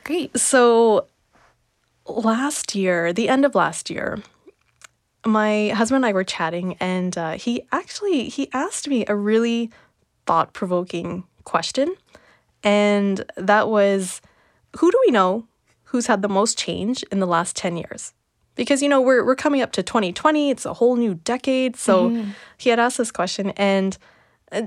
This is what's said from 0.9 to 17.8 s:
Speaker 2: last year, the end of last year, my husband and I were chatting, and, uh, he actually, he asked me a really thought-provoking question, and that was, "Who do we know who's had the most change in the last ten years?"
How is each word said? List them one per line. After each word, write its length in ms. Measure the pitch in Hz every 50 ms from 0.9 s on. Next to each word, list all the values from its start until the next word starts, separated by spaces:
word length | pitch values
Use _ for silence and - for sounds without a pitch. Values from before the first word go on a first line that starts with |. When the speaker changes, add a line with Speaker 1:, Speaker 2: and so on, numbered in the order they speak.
| 214 - - - _ _ _ _ _ _ _ _ _ _ _ _ _ _ _ _ _ _ _
Speaker 2:
last 680 | - - 226 214 220 226 233 269 294 302 - - - -
year, 380 | 202 190 185 180 170 170 170 180
the 160 | 185 240 247
end 160 | 262 262 277
of 100 | 285 -
last 340 | 196 165 156 165 - - -
year, 280 | - - - - - 208 - - _ _ _ - - _ _ _ _ _ - - _ _ _ _ _ _ -
my 440 | 220 214 214 214 214 214 214 214 208
husband 280 | - 208 233 226 262
and 100 | 269 254
I 60 | 226 196
were 120 | 190 190
chatting, 520 | - - - 175 160 170 175 180 185 175 -
and, 360 | 185 185 185 185 180 185 180
uh, 160 | 175 165 160 160
he 300 | - - 240 240 - - _ -
actually, 560 | 302 - - - - 415 403 359 269 220 -
he 200 | - - 277 - -
asked 360 | 262 302 370 - - - 294
me 160 | 277 233 208
a 80 | - 208
really 560 | 208 202 208 220 226 233 233 233 233 233 226 - - _ _ _ _ _ _ _ _ _
thought-provoking 960 | - 165 165 - - - - 208 180 180 175 180 180 - 170 180 170 170 185 180 - _ _ _
question, 500 | - - 170 165 - - 254 277 330 381 - _ _ - - _ _ _ _ _ _ _ _ -
and 600 | 208 208 208 208 208 202 202 202 202 196 190 - - -
that 320 | - 190 190 208 214 - -
was, 520 | 220 208 202 202 196 196 185 180 - - - _ _ _ _ _ _ _ _ _ - -
"Who 120 | - 349
do 80 | 381 508 523
we 60 | 415 254
know 340 | 208 185 185 190 233 226 - _ _ _ _ _ _ _
who's 220 | - - 247 233
had 160 | - 226 196 196
the 60 | 202
most 280 | 202 190 214 233 - -
change 440 | - - 170 175 185 214 254 - - - -
in 80 | 196
the 60 | 190
last 280 | 180 175 165 175 - -
ten 220 | - - 185 170
years?" 360 | 170